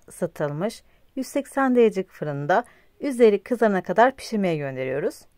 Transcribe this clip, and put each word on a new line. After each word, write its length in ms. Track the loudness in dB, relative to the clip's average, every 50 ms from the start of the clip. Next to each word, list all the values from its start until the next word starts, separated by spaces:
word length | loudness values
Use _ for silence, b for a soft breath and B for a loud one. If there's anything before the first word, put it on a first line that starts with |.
| _ -18
ısıtılmış 720 | -12 -8 -8 -8 -6 -4 -6 -6 -4 -4 -6 -6 -8 -10 _ _ _ _ _ _ -10
yüz 120 | -10 -8 -6
seksen 480 | -4 -6 -6 -4 -2 -2 0 2 4
derecelik 340 | 4 4 4 4 0 -8 _
fırında 540 | -8 -10 -8 -6 -6 -6 -2 0 0 0 0 b b b b b b -8
üzeri 440 | -8 -6 0 4 4 4 4 4 0
kızarana 400 | -4 -2 0 2 2 2 0 -2
kadar 320 | -2 2 4 4 4 4
pişirmeye 420 | -2 -10 -6 -4 -2 0 0 -2 -2
gönderiyoruz. 640 | -4 -6 -6 -6 -4 -4 -4 -4 -4 -4 -6 -8 -20 _ _